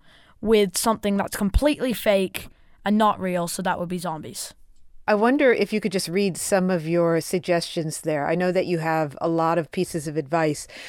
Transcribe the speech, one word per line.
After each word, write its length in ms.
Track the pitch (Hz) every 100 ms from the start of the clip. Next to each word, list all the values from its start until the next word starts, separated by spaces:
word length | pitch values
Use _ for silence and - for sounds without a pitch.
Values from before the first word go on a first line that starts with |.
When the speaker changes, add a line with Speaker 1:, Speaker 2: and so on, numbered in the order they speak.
| - - _ -
Speaker 1:
with 360 | 214 220 196 -
something 400 | 226 214 202 196
that's 180 | - -
completely 580 | 202 - 294 - 254
fake 540 | 208 220 196 185 - - _ - - 202
and 120 | 214
not 220 | 214 190
real, 280 | 185 180 170
so 140 | -
that 180 | 185 -
would 100 | 175
be 80 | 180
zombies. 560 | 175 156 127 - - - - - - - -
Speaker 2:
I 80 | 208
wonder 360 | 233 285 269
if 220 | - 202
you 80 | 214
could 100 | 208
just 160 | 185 165
read 300 | 185 202 151
some 320 | - 196 185
of 180 | 180 156
your 320 | 170 170 165
suggestions 840 | - 180 - 170 - 175 156 -
there. 260 | 160 151 147
I 80 | 170
know 160 | 180
that 160 | 180 165
you 100 | 170
have 400 | 160 160 151 135
a 80 | 170
lot 300 | 165 165 170
of 140 | 147
pieces 360 | 190 175 165 151
of 100 | 151
advice, 500 | 135 165 156 147 - -